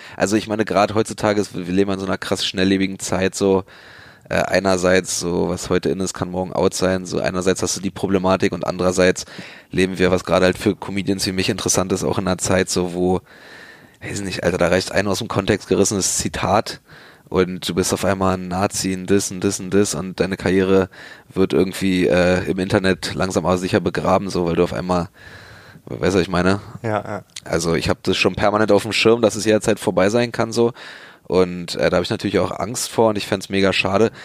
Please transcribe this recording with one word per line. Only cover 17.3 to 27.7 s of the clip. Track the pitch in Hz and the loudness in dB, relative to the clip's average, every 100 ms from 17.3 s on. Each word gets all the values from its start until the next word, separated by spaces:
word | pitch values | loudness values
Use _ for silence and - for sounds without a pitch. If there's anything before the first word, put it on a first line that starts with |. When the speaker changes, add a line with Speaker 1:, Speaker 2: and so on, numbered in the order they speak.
| 87 90 92 - | 0 0 -2 -4
Speaker 1:
du | |
bist | 87 92 | 0 0
auf | 95 | 0
einmal | 95 98 95 | 0 0 0
ein | 92 92 | 0 -4
Nazi, | 90 101 - 95 | -2 -2 -2 -4
ein | 92 92 | -4 0
Diss, | 98 - | 0 0
ein | 95 | -2
Diss, | 98 98 | -2 -2
ein | 92 | 0
Diss | 95 104 | 2 2
und | - 92 90 | -2 -6 -4
deine | 90 95 | -4 -2
Karriere | 90 95 92 95 92 - - - - | 0 2 4 4 2 -4 -20 -20 -8
wird | - 95 | -2 2
irgendwie, | 69 95 90 98 92 78 | 2 0 0 0 2 2
äh, | 87 87 90 95 | 4 4 2 0
im | 92 | -2
Internet | 92 107 95 92 - | 0 0 0 0 -4
langsam | - 92 95 82 | -4 -2 0 0
aber | 92 | 0
sicher | 90 107 | 0 0
begraben, | 90 85 78 95 98 | 0 -2 2 2 0
so, | 87 87 | -2 0
weil | |
du | 85 | 2
auf | 85 | 0
einmal, | - 90 90 85 - - - - - - - - | -2 -2 -2 -2 -10 -20 -20 -20 -20 -20 -20 -14
weißt | 62 78 | -4 0
du, | 95 | 2
was | |
ich | 87 | 2
meine? | 87 90 98 - - | 0 0 0 -4 -10
Speaker 2:
Ja, | 117 107 | -4 -4
ja. | 101 104 - - | -4 -10 -12 -18
Speaker 1:
Also | - 87 85 | -6 -2 0